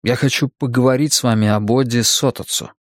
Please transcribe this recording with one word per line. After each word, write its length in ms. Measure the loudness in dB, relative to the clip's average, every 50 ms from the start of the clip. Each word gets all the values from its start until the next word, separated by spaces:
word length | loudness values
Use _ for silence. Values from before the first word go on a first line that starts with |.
| 0
Я 120 | -2 -2
хочу 340 | 0 0 0 0 0 -4 -4
поговорить 640 | _ _ -6 -2 0 2 2 2 2 2 0 0 -2
с 100 | 0 0
вами 260 | 2 2 2 2 2
об 220 | 2 0 0 0
Оде 320 | 2 2 2 0 0 0 0
Сотоцу. 680 | 0 0 0 0 -2 -2 -4 -10 -8 -8 -8 -8 -10 -18 _